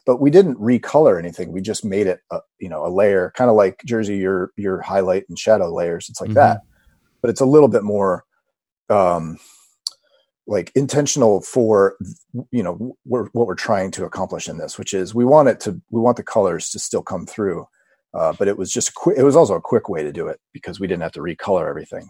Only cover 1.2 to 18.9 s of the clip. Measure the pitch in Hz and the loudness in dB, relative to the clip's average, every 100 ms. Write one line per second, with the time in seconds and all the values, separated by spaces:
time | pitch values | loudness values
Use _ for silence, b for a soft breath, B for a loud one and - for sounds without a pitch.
1.2 | 85 80 90 95 95 101 104 98 95 90 | -4 -10 -10 -8 -8 -6 -4 0 0 -2
2.2 | _ 85 - _ 92 78 80 92 104 98 | _ -12 -12 _ -12 -8 -4 2 2 2
3.2 | 80 - 123 110 95 - - 117 104 101 | -2 0 4 4 4 0 -6 -4 -2 -2
4.2 | 92 95 95 - 101 92 - 98 92 95 | -2 -2 -4 -6 -6 -6 -6 -6 -2 -2
5.2 | - 85 - 107 87 85 87 85 - - | -4 -6 0 2 2 -4 -4 -6 -10 -12
6.2 | 98 110 139 110 - _ _ _ _ _ | -2 4 4 2 -8 _ _ _ _ _
7.2 | 120 - 131 151 139 110 104 104 95 90 | -4 0 6 6 6 4 0 0 0 -2
8.2 | - _ _ _ _ _ _ 104 92 87 | -6 _ _ _ _ _ _ 4 4 2
9.2 | 80 82 b b b _ - - _ _ | -4 -12 b b b _ -16 -16 _ _
10.2 | _ _ - 104 85 131 139 143 143 151 | _ _ -6 -4 -2 -2 0 0 -2 2
11.2 | 117 98 - 131 110 107 98 - 90 - | 4 4 0 0 2 4 2 0 -14 -16
12.2 | _ 120 - 123 87 87 120 - - 123 | _ -14 -6 -4 -4 -6 -10 -12 -6 -4
13.2 | 101 117 113 92 - 104 95 - 90 - | -4 -2 -2 -2 -2 -2 -2 -6 -10 -6
14.2 | 92 85 - 82 71 - - 98 92 110 | -8 -8 -10 -10 -12 -12 -8 -6 -4 0
15.2 | 123 151 139 98 110 85 - 113 117 120 | 4 6 6 2 -4 -8 -6 0 0 0
16.2 | - 113 98 82 - 104 - 101 - 92 | -2 0 0 -2 -8 -10 -6 -6 -6 -8
17.2 | 80 - 101 87 87 _ _ _ _ 90 | -8 -6 -4 -4 -10 _ _ _ _ -4
18.2 | 80 80 101 104 92 - - | -4 0 -2 -2 -4 -4 -6